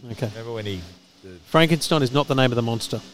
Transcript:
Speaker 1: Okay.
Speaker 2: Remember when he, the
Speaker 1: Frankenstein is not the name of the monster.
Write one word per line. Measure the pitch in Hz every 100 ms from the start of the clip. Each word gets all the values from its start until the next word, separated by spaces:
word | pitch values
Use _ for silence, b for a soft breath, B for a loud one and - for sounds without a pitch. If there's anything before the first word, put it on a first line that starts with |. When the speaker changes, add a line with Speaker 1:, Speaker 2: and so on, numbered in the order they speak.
| 127
Speaker 1:
Okay. | 104 110
Speaker 2:
Remember | 104 113
when | 113
he, | 104 92 85 90 _ _
the | 95 90 -
Speaker 1:
Frankenstein | 160 160 165 - 160
is | 127
not | 139 143
the |
name | 135 131
of | 120
the |
monster. | 117 117 - 113 -